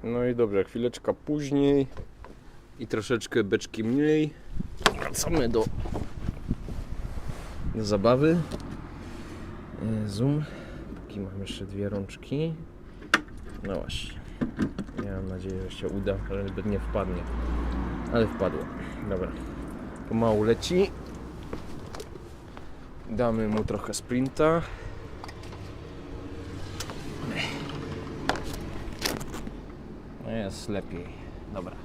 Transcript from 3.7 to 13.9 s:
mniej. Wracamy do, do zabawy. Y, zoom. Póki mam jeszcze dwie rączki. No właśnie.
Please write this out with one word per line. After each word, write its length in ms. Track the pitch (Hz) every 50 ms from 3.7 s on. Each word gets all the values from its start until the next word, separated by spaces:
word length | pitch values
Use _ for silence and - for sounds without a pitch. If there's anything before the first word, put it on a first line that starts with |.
| - 110 110
mniej. 500 | 113 123 143 147 151 156 156 156 151 151 - - - - - - - - - - - - -
Wracamy 500 | - - - - - 151 165 156 123 117
do, 160 | 120 117 107 - - - - - - - - - - - - - - - - - - - - - - - - - - - - - - - - - - - - - - - - - -
do 100 | 113 107
zabawy. 520 | 101 104 98 98 113 127 131 147 160 165 175 151 - - - - - - - - - - - - - - - - - - - - - - - - - - - - 110 113 107 107
Y, 40 | 104
zoom. 340 | 98 104 120 139 147 151 151 143 - - - - - - - - -
Póki 240 | - - - - 101
mam 220 | 95 95 95 98
jeszcze 240 | 98 - - - 98
dwie 240 | 92 98 98 101 101
rączki. 640 | 104 101 98 98 - - - - 135 143 160 165 160 165 - - - - - - - - - - - - - - - - - - - - -
No 120 | 98 95
właśnie. 440 | 80 - -